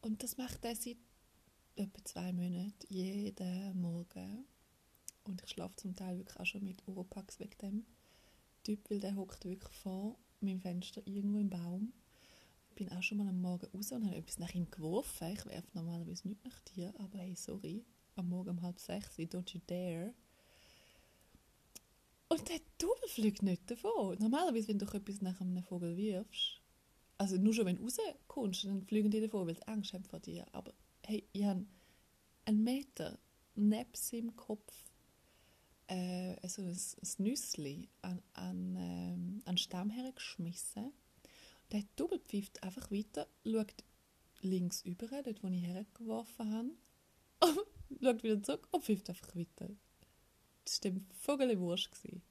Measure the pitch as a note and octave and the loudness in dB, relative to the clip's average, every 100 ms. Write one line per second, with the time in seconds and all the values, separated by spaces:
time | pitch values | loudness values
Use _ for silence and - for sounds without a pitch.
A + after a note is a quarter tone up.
0 | A3+ G#3+ B3 - B3+ - A#3 A#3 A#3+ A#3+ | 0 -2 -2 -4 -4 -4 -2 -2 -4 -8
1 | - _ _ _ _ _ _ - G3 - | -16 _ _ _ _ _ _ -4 -4 -2
2 | - - F3+ F3+ F3+ F3 G3 G3+ - F#3 | -10 -6 -2 0 2 0 -2 -6 -6 -2
3 | F#3 G3+ G#3 G3 F3+ F3+ G3 F#3 F3 E3+ | 0 0 -2 -2 -2 -2 -2 0 0 0
4 | F3 - F#3 G#3 C#4 - _ _ _ _ | -6 -8 -8 -8 -10 -18 _ _ _ _
5 | - - - F#3 - - F3+ - G3 F#3 | -18 -14 -8 -8 -8 -6 -6 -6 -8 -6
6 | F#3 F3+ F#3+ - F3+ G3+ G3 F#3 - F#3+ | -4 -6 -8 -6 -4 -4 -6 -8 -10 -8
7 | F3+ - F#3+ - G#3 - G3 G#3 A3+ - | -8 -8 -12 -10 -12 -8 -4 -4 -6 -16
8 | _ - - - _ _ - G#3 - G3+ | _ -20 -20 -20 _ _ -4 -4 -2 -2
9 | G3 G3 F#3+ - F#3 F#3 - - G3 F#3 | 0 -2 -4 -6 -8 -8 -8 -8 -6 -2
10 | G3+ A#3+ _ _ G3 F#3 F#3 F3 F3+ - | -4 -6 _ _ 0 0 -2 -4 -4 -10
11 | - G3 G3+ G#3 G3+ F#3 E3+ F3+ A3 - | -6 0 2 4 2 2 -2 -2 -4 -6
12 | - - - - - - _ - F#3 F3 | -20 -20 -20 -20 -20 -20 _ -6 -4 -2
13 | F#3 G#3 G3+ F#3 F3+ F3+ - F#3+ G#3 B3+ | 0 2 2 2 2 0 -4 -6 -4 0
14 | G#3 F3 E3 - E3+ F3+ E3 - D#3 F#3+ | 0 0 -6 -6 -2 0 -2 -2 0 0
15 | D4 - E3 G#3 - - F3 F#3 E3 E3+ | 0 -4 -4 -4 -6 -10 -8 -6 -4 -4
16 | E3 F3 F#3 G3+ C4 - - F#3 F3 - | -6 -6 -6 -8 -10 -14 -14 -8 -8 -6
17 | G3 G3 F3+ F3 - F#3+ D#3+ G3 - - | -8 -6 -6 -6 -6 -6 -4 -6 -8 -20
18 | _ - F3 F3+ F#3 F3 F3 F3+ - F3+ | _ -4 0 0 0 -2 -2 -6 -4 -4
19 | - - E3 F3+ F3+ F3+ - F3+ F3+ E3 | -4 -6 -4 -2 -4 -8 -4 -2 0 -2
20 | F#3+ B3 - - - - - - - - | -4 -6 -20 -20 -20 -20 -20 -20 -20 -20
21 | - - - - _ _ _ - _ - | -20 -20 -20 -20 _ _ _ -20 _ -20
22 | _ _ _ E4 - E4 - - E4+ A#4+ | _ _ _ 2 4 -4 -6 -2 2 2
23 | A#4 - G#3+ G3+ G3 F3+ - A#3+ - A4+ | 0 4 4 6 4 4 0 -2 2 4
24 | G3+ F3+ G#3+ C4+ F4+ A#3 G#3+ G3+ G3+ G#3 | 2 4 4 6 6 4 2 2 2 -2
25 | G3+ G3+ F#3 F#3 F#3 F3+ F3+ F3 E3+ E3+ | -4 -2 -2 0 0 0 -2 -2 -2 0
26 | G#3+ F#3 A3 - - - _ _ _ _ | 0 0 -2 0 -2 -2 _ _ _ _
27 | - - G3 F#3 G#3 A3+ F#3+ F3+ A#3 C4 | -20 0 2 6 6 6 4 2 0 0
28 | A4 - - - A3 F#3 G3 G3 F#3+ G#3+ | -2 -2 -8 -2 0 0 0 -2 2 4
29 | G#3+ G#3+ A3 G#3+ F3 E3 - A3 G3+ F#3 | 6 4 2 2 0 -2 -4 -4 -2 -6
30 | G3 E3 E3+ E3+ - - - - - _ | -10 -10 -8 -10 -8 -10 -10 -14 -20 _
31 | - G#3+ - G3 G3+ F#3+ G3+ - - - | -4 -4 -2 2 2 2 -2 -12 -20 -20
32 | _ _ _ _ - G#3+ A3 C4+ C#4 - | _ _ _ _ 4 6 6 4 -2 -4
33 | D#3+ - _ _ _ - G#3 G#3 B3+ - | -6 -6 _ _ _ 6 6 6 2 -6
34 | - A#3 A#3 A3+ - G#3+ - - - - | -4 -2 -4 -6 -6 -6 -6 -20 -20 -20
35 | _ _ _ - - - _ - - F#3 | _ _ _ -20 -20 -20 _ -20 -6 -2
36 | F3+ F3+ F#3 F3+ F3+ - F#3 F3+ - - | 0 -2 -2 -4 -6 -4 -4 -4 -6 -6
37 | F3+ - G3 C#4+ - - C#3+ C#3+ - _ | -6 2 2 2 -2 -4 -4 -6 -10 _
38 | F#3 F3+ - - F3+ F#3 F3+ F#3 F3 F3 | -6 -6 -6 -8 -4 -2 -2 -2 -2 -2
39 | - B2 F3 G#3 - F3+ - F3+ G3+ A#3 | -2 -2 -2 -4 0 0 0 0 -2 -2
40 | C4 B3+ - - E3+ F3 - - A#3+ - | -6 -6 -12 -6 -6 -4 -6 -6 -6 -8
41 | _ - - - - - - G#3 G3+ - | _ -20 -20 -20 -20 -20 -4 -2 -2 -2
42 | E4 F4+ - G#3 G3+ - F#3+ F#3+ - G3+ | 0 0 0 -2 -2 -6 -8 -6 -2 -2
43 | G#3+ - - _ A3 A3 G#3+ - - _ | -2 -4 -6 _ 0 2 2 -4 -20 _
44 | _ _ _ - F#3+ F#3 F3+ - - F3+ | _ _ _ -4 2 2 2 0 -4 -6
45 | A3+ C4+ C4+ G#3+ F#3+ F3+ F3 F3+ G#3 - | -4 -4 -4 -2 0 0 0 -4 -6 -8
46 | A3+ A3 A3 - A3 A3 A#3+ E4 - _ | -4 -4 -4 -4 -2 0 -2 -6 -18 _
47 | _ _ _ _ F4 D#4 G#4+ - - C4 | _ _ _ _ 8 8 0 -6 -12 4
48 | C4 A3+ A3 G#3+ G#3 C#4+ - F4 - G3+ | 6 6 4 4 4 -2 2 0 4 2
49 | - F3+ - F3 E3+ - F3+ G3+ _ _ | 2 -10 -6 -6 -6 -6 -10 -10 _ _
50 | - _ - _ _ _ - - G#3 F#3 | -20 _ -20 _ _ _ -2 0 2 0
51 | - - - C#4+ B3+ G#3+ F3 F3+ - - | -4 -6 2 6 6 6 4 2 0 -4
52 | - F3+ - | -10 -12 -12